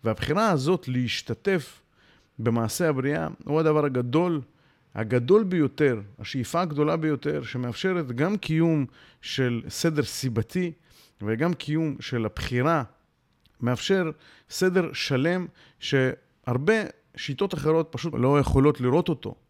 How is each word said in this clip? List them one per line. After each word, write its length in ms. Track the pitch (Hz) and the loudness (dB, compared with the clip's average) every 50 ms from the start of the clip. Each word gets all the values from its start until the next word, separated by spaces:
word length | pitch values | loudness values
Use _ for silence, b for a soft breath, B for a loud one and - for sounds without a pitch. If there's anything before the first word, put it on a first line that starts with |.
| - | -2
והבחירה 460 | 117 110 - - - 151 196 226 220 | -4 -4 -2 -2 -2 0 2 2 2
הזאת 380 | 180 139 131 151 185 - - 131 | 2 2 2 2 0 0 0 -2
להשתתף 920 | 127 127 123 117 - - - - 117 - _ 202 190 175 - - - - _ b b b b b b b b b _ - | -2 -2 -2 -2 -4 -6 -6 -8 -8 -4 _ 0 0 0 -2 -6 -18 -20 _ b b b b b b b b b _ -2
במעשה 500 | 113 120 117 117 113 107 - - 175 160 | 0 0 2 2 0 -2 -2 0 0 0
הבריאה 400 | 147 131 127 139 147 160 165 156 - - - | 0 0 0 -2 -2 -2 -4 -6 -8 -12 -6
הוא 160 | - 147 156 | -2 0 2
הדבר 240 | 160 156 151 151 147 | 4 4 4 4 2
הגדול, 560 | 143 131 127 123 123 120 160 175 180 165 147 123 _ b b b b b b b b _ | 2 0 0 -2 2 2 2 2 2 0 -2 -4 _ b b b b b b b b _
הגדול 500 | - 113 107 123 123 120 127 190 214 226 | -6 -4 0 0 0 4 6 6 6 6
ביותר, 560 | 185 185 175 147 131 - - 151 139 123 107 101 101 - - | 4 2 2 2 2 2 2 2 2 2 0 -6 -12 -16 -16
השאיפה 420 | 110 - - 135 117 - - 170 | -14 -8 -6 -6 -4 -2 -2 -2
הגדולה 360 | 185 165 151 139 147 151 165 | -2 -2 0 0 0 0 0
ביותר, 460 | 165 156 156 147 139 - 147 147 147 | 0 0 -2 -2 -2 -2 -4 -4 -4
שמאפשרת 720 | 131 110 - 123 123 120 110 - - 190 185 180 156 123 | -6 -6 -6 -6 -4 -4 -6 -2 -2 -2 -2 -2 -4 -4
גם 240 | 120 120 147 180 208 | -2 -2 0 0 0
קיום 500 | 208 - - 156 160 165 170 160 151 135 - B B B B B B | -2 -2 -2 2 2 4 4 2 2 0 -4 B B B B B B
של 420 | - - - - 131 123 120 113 - - | -12 -8 -2 -2 0 0 0 -4 -6 -8
סדר 340 | - - - 165 156 147 | -8 -2 -2 0 0 0
סיבתי, 720 | 135 - - - - 131 113 113 110 - - 185 180 170 160 b b b b b b b b b | -2 -2 -4 -6 -6 -2 -2 -2 -4 -2 -2 -4 -4 -4 -6 b b b b b b b b b
וגם 320 | - 104 113 113 151 175 180 | -4 -4 -2 0 0 0 -2
קיום 420 | - - - 151 156 165 156 139 - | -4 -4 -2 -2 0 0 -2 -4 -6
של 260 | - - 135 120 110 | -8 -6 -4 -2 -2
הבחירה, 580 | 107 - - - - 127 123 127 156 165 151 123 - _ _ _ _ _ _ _ _ _ _ _ _ _ _ | -2 -4 -6 -8 -4 -2 0 2 2 2 0 -2 -6 _ _ _ _ _ _ _ _ _ _ _ _ _ _
מאפשר 500 | - 120 127 123 - - 190 190 180 160 151 b b b b b b b | -2 -2 -2 -2 0 0 0 2 0 -2 -6 b b b b b b b
סדר 420 | - - 190 185 175 190 175 160 | -4 0 0 2 2 2 0 0
שלם 540 | - - - - 143 127 135 165 175 185 180 - b b b b b b | -4 -6 -4 -2 0 0 2 2 0 -2 -4 -8 b b b b b b
שהרבה 960 | - - - 135 131 127 - - _ _ _ _ _ - 120 123 143 165 220 220 202 - - _ _ _ _ | -6 0 0 2 2 2 -2 -6 _ _ _ _ _ -4 -2 0 2 2 2 2 0 -4 -10 _ _ _ _
שיטות 380 | - - - 139 - 196 190 - | -12 -8 -8 -4 -4 -2 -4 -2
אחרות 340 | 151 143 156 160 165 160 156 | -2 0 2 2 2 2 -2
פשוט 240 | - 127 - 131 147 | -6 -8 -8 -6 -2
לא 240 | 120 120 131 143 143 | 2 2 4 4 4
יכולות 400 | 135 - - 135 135 147 143 - | 4 4 4 6 6 4 4 2
לראות 280 | 127 123 127 165 175 - | 0 2 2 2 2 0
אותו 260 | 160 127 - 104 - _ _ | -4 -4 -6 -12 -12 _ _